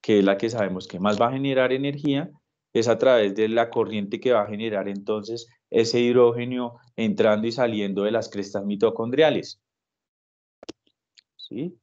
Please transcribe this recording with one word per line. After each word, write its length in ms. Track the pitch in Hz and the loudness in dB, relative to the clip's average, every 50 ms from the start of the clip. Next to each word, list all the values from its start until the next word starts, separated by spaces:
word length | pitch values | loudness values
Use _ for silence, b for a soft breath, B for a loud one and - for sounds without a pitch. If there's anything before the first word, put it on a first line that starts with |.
que 180 | - - 110 104 | 2 4 4 6
es 60 | 98 | 6
la 120 | 98 98 | 4 4
que 120 | 98 - 113 | 2 -2 -4
sabemos 380 | 113 117 104 92 92 92 90 | -2 -2 -4 -4 -4 -8 -10
que 120 | - - 87 | -12 -10 -4
más 200 | 92 104 107 101 | -2 0 2 2
va 80 | 117 | 0
a 60 | 120 131 | 0 0
generar 400 | 135 139 139 135 131 127 127 131 | -2 -4 -2 0 2 2 2 0
energía, 580 | 131 139 143 143 143 147 147 139 139 165 - - _ _ _ _ _ _ _ | -2 -2 -4 -6 -4 -2 -2 -2 -2 -4 -8 -14 _ _ _ _ _ _ _
es 160 | _ 117 113 | _ 0 2
a 100 | 120 117 | 2 2
través 380 | 113 127 131 127 117 107 101 101 | 4 4 4 6 6 4 2 2
de 140 | 104 110 110 | 0 0 0
la 200 | 110 117 113 113 | 2 0 0 0
corriente 500 | - 120 110 98 110 107 101 101 117 110 | 0 -2 -2 0 -2 -6 -6 -6 -8 -4
que 120 | - 131 | 0 2
va 120 | 123 110 104 | 2 2 2
a 40 | |
generar 400 | 107 107 104 113 113 104 98 95 | -2 -6 -6 -6 -4 -4 -4 -4
entonces 600 | 101 98 101 98 - 107 107 101 104 113 117 - b b b b _ | -4 -8 -8 -6 -4 -4 -4 -4 -8 -10 -10 -12 b b b b _
ese 300 | - - 113 110 - 120 | 2 2 2 2 2 2
hidrógeno 800 | 120 120 120 123 123 120 117 120 120 123 127 123 123 120 120 b b b _ | 2 4 6 6 6 6 4 0 -6 -4 -4 -6 -6 -8 -10 b b b _
entrando 520 | - 113 110 101 - 110 110 107 107 110 | -4 -2 -2 2 4 4 4 4 2 0
y 40 | 120 | -4
saliendo 520 | 117 - 127 117 117 107 101 98 98 101 101 | -2 0 -2 0 0 -2 -4 -2 -2 -2 -2
de 80 | 104 | 0
las 180 | 113 113 110 - | 0 -2 -4 -4
crestas 340 | - 101 98 - - 104 101 | -8 -8 -10 -6 -6 -6 -4
mitocondriales. 1000 | 101 101 101 113 113 117 - 113 120 123 139 156 151 131 95 - - - _ _ _ _ _ _ _ _ _ _ _ _ _ _ _ _ _ _ _ _ _ - - - _ _ _ _ _ _ _ _ - _ _ _ | -4 -2 2 2 0 2 0 -6 -4 2 2 2 2 2 -2 -6 -8 -16 _ _ _ _ _ _ _ _ _ _ _ _ _ _ _ _ _ _ _ _ _ -20 -20 -20 _ _ _ _ _ _ _ _ -20 _ _ _
¿Sí? 420 | _ - - - 110 151 185 349 _ | _ -18 -12 -10 -8 -8 -8 -10 _